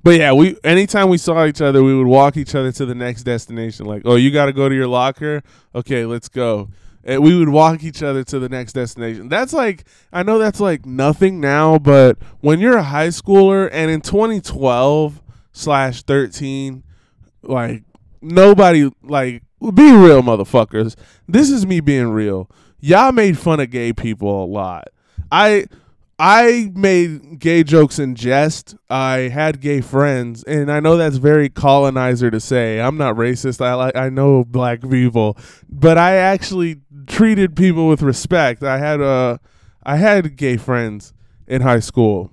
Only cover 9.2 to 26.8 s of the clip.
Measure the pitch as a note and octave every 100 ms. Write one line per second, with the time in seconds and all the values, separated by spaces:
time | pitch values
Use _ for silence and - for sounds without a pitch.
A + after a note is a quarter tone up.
9.2 | A#2 F3 C4 D#4+ A#3 F3+ _ _ _ F3
10.2 | F#3+ A3 G#3+ G3 G3+ D#3 C3 B2+ C#3 D3
11.2 | F#3+ F#3 C#3 C#3+ D#3+ D#3+ C#3+ C#3 B2+ -
12.2 | - - D3 D#3+ A3+ A#3 C#3+ C#3+ D#3+ E3
13.2 | - G3 F#3+ G3 F#3+ D3+ D#3+ D#3 - G3+
14.2 | A3+ G#3+ - C3 C3+ B2 C3+ D3+ D3+ D3
15.2 | - _ _ - D#3+ C#3 C3 A#2+ - C#3
16.2 | A#2+ - C#3 C3+ C3+ C3 - _ _ _
17.2 | _ _ - D#3 D3 A2+ _ _ _ _
18.2 | D#3 F3 G3 G3+ F#3 E3 C#3 _ B2+ C#3+
19.2 | B2+ A#2+ _ _ A3 F#3+ D4 A#3 F3+ C#3
20.2 | B2 A2 F#2+ B2+ A2 G#2+ A2+ - _ _
21.2 | - G3 C#4+ C4+ F#3+ F3+ C#3+ C#3 A#2+ G#2+
22.2 | G#2 F#2+ F#2 _ _ _ C#3+ F#3 C4 B3
23.2 | G#3 D3+ E3+ D#3 B2+ B2 A#2 A2+ A#2 G#2+
24.2 | G2+ G2+ F2+ G2+ F#2 F2 - _ _ -
25.2 | - E3 G#3 G#3 - _ _ _ _ -
26.2 | E3 A3 A#3+ A#3+ G#3+ F#3